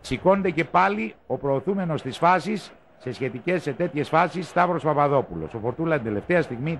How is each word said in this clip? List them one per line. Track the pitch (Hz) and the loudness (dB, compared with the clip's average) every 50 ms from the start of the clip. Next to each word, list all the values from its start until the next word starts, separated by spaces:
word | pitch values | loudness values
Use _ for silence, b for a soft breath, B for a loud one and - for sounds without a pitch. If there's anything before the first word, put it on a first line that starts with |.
Σηκώνεται | - - 131 120 - 175 196 196 190 190 | -4 -6 -6 0 4 4 4 4 2 0
και | 156 147 165 | 0 0 -2
πάλι | - - 180 180 196 202 214 220 220 - _ _ | 2 4 4 4 4 2 -2 -4 -6 -8 _ _
ο | _ 123 | _ -6
προωθούμενος | 110 - 139 139 135 135 185 202 196 185 170 156 135 - | -4 0 0 0 0 0 -2 -2 -2 -2 -2 -2 -4 -4
της | 135 117 - | -6 -4 2
φάσης, | - 165 185 185 135 180 220 196 - - - - _ _ _ _ | 4 4 4 4 2 -2 -6 -6 -6 -10 -20 -20 _ _ _ _
σε | - 127 123 | -10 -10 -6
σχετικές, | - 131 131 113 123 110 170 180 180 147 | -4 -6 -6 -6 -4 -2 -2 -2 0 -2
σε | 151 131 | -4 -4
τέτοιες | - 175 180 - 147 139 - | -2 -4 -2 -2 -2 -2 2
φάσεις, | - 160 175 180 - 180 175 - | 4 2 2 2 0 -6 -8 -2
Σταύρος | - 175 175 180 175 165 - | 2 2 2 2 2 0 0
Παπαδόπουλος. | 156 151 147 147 143 143 135 120 - 90 82 80 78 - | 0 2 4 4 4 4 2 0 0 -6 -8 -8 -6 -8
Ο | 113 | -6
Φορτούλα | 101 120 120 - 165 165 160 | -4 -4 -4 -2 0 0 0
την | 147 113 | 0 0
τελευταία | 113 107 101 98 - 180 175 160 | -2 -2 -4 -2 2 2 2 2
στιγμή | - 123 113 131 160 170 | 0 -4 -6 -4 -4 -4